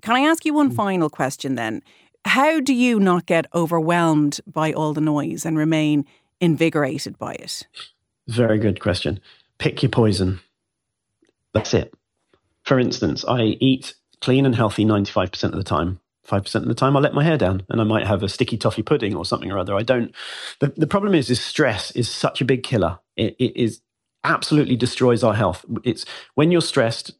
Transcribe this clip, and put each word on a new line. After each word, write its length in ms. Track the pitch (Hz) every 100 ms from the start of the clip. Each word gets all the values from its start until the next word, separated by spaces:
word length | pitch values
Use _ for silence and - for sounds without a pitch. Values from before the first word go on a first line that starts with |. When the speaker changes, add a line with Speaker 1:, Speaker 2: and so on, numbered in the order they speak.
Speaker 1:
Can 140 | 214 247
I 60 |
ask 220 | 294 330
you 80 | 311
one 200 | 294 277
Speaker 2:
Mm. 20 |
Speaker 1:
final 340 | 226 202 185 156
question 460 | - 139 - 135
then? 260 | 123 113 110 - _ _ _
How 340 | 202 247 302 320
do 160 | 269
you 240 | 247 247 220
not 260 | 196 175
get 220 | 170 170 -
overwhelmed 840 | 170 160 165 160 175 165 151 147 -
by 280 | - 160 156
all 200 | 147 156
the 80 | 147
noise 460 | 156 147 139 165 165
and 100 | 156
remain 500 | 156 156 151 147 147 _ _ _
invigorated 760 | 175 143 165 156 135 139 - -
by 160 | -
it? 340 | - - - - - - _ _ _ -
Speaker 2:
Very 320 | 113 113 107
good 220 | 107 92
question. 400 | 95 92 76 98 - _ _ -
Pick 220 | - -
your 100 | 120
poison. 500 | - 110 90 92 95 - _ _ _ _ _ _ _ _ _ _
That's 180 | 107 -
it. 220 | 98 - - _ _ _ _ _ _
For 160 | - 131
instance, 440 | 123 - - - -
I 280 | 123 110 -
eat 340 | 135 131 - - _ _
clean 240 | - 131
and 120 | 139 113
healthy 280 | 107 -
ninety-five 460 | 107 104 98 107 90
percent 240 | - -
of 40 | -
the 60 |
time. 360 | 90 78 85 92 _ _ -
five 140 | 101
percent 200 | - 110
of 40 | -
the 60 |
time, 220 | 117 135 139
I 40 |
let 140 | 143
my 100 | 151
hair 140 | 165 151
down 260 | 92 95 -
and 100 | 113
I 40 |
might 220 | 113 107 101
have 160 | 98
a 60 | 98
sticky 300 | - 120 113
toffee 240 | 90 110
pudding 340 | - 151 101 87
or 80 |
something 260 | 87 117 -
or 80 | 98
other. 160 | 92
I 80 | 98
don't, 320 | 117 120 117 - - - - -
the, 80 | 143 151
the 100 | 151
problem 280 | 202 208
is, 160 | 170 117
is 100 | 120
stress 500 | - - 139 98 -
is 160 | - 113
such 320 | - - -
a 40 |
big 180 | 131 127
killer. 360 | - 113 85 - _ -
It, 180 | 107 -
it 180 | 123 -
is 240 | 113 - _ _ _ _
absolutely 520 | 156 165 - 151 - 120
destroys 480 | 123 - 127 117
our 100 | 110
health. 300 | 107 95 90 - 117
It's, 200 | 120 - - - -
when 160 | - 156
you're 80 | 175
stressed 520 | - 139 117 - -